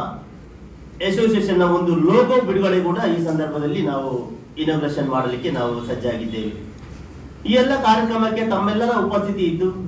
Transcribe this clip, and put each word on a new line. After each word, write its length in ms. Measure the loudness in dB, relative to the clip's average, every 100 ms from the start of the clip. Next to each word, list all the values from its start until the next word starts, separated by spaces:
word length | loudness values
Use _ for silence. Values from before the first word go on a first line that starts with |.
| -4 -10 -16 -20 -20 -20 -20 -20 -20 -4 0
ಅಸೋಸಿಯೇಷನ್ 520 | 2 4 4 2 4
ನ 40 |
ಒಂದು 320 | 4 4 2
ಲೋಗೋ 460 | 4 6 6 6 4
ಬಿಡುಗಡೆ 400 | 2 2 2 2
ಕೂಡ 140 | 2 0 0 0
ಈ 60 |
ಸಂದರ್ಭದಲ್ಲಿ 640 | 0 -2 -2 -2 -2 -2 -2
ನಾವು 240 | -2 -4 -6 -8 -14 -16 -4
ಇನಾಗ್ರೇಷನ್ 500 | -2 0 -2 -2 -2
ಮಾಡಲಿಕ್ಕೆ 420 | -2 -2 -2 -4
ನಾವು 360 | -2 -2 -4 -6
ಸಜ್ಜಾಗಿದ್ದೇವೆ. 680 | -4 -4 -4 -6 -6 -6 -8 -14 -16 -18 -16 -16 -16 -18 -10 2
ಈ 40 |
ಎಲ್ಲ 300 | 4 4 2
ಕಾರ್ಯಕ್ರಮಕ್ಕೆ 680 | 4 4 2 0 0 0 -2
ತಮ್ಮೆಲ್ಲರ 460 | 0 0 0 0 0
ಉಪಸ್ಥಿತಿ 460 | 0 -2 -2 -2
ಇದ್ದು 240 | -2 0 -2 -2